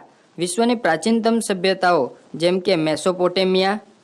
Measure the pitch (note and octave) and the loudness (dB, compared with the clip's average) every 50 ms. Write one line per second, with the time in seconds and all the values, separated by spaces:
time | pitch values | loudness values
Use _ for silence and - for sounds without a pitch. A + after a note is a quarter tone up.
0 | - - _ _ _ _ _ - E3+ F3 - A3+ A#3 A#3 A#3+ A3+ - E3+ E3 D#3+ | -8 -16 _ _ _ _ _ -8 -6 -4 -2 0 0 0 0 0 0 0 0 0
1 | - A3+ A3+ A3+ G#3 A3+ A#3 A3+ G#3+ - G3+ F3+ F3+ F#3+ F#3+ F#3+ F#3+ F3+ F3 D#3 | 0 0 0 2 2 0 0 0 0 -2 -4 -2 0 0 0 2 2 2 2 2
2 | B2 A#2+ - - _ _ - D#3 D#3+ F3 F#3 F#3+ F3+ G#3 F3+ D#3+ D#3 D#3 D3+ C#3 | 0 -2 -6 -12 _ _ -6 -2 0 0 0 0 0 0 0 0 0 0 -2 -2
3 | - F#3+ F3+ F3+ F3+ F3 F3 F#3+ F#3+ F#3 F#3 F#3 F#3+ G3 G#3 G#3+ - - - _ | -2 -2 0 0 0 0 0 0 0 2 2 2 2 0 -2 -4 -8 -14 -20 _